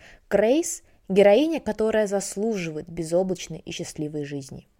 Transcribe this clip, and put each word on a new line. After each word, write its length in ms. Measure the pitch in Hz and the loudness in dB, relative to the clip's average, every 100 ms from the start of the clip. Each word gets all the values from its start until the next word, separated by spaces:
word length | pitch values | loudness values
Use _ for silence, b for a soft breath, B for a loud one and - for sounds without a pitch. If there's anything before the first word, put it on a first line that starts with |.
| B B - | B B 0
Грейс — 540 | 196 214 294 349 - _ b - | 2 4 2 0 -8 _ b 0
героиня, 500 | 190 202 214 311 302 | 6 8 6 4 -2
которая 480 | - 214 220 214 208 | -4 -2 0 0 0
заслуживает 840 | 196 - 196 226 202 165 151 170 | -2 -4 -4 -4 -4 -6 -8 -10
безоблачной 720 | 170 160 170 190 175 - 165 | -10 -2 0 0 -4 -8 -14
и 140 | - | -12
счастливой 520 | 165 165 - 151 151 | -12 -10 -8 -6 -6
жизни. 440 | 143 143 139 127 - | -8 -10 -12 -16 -20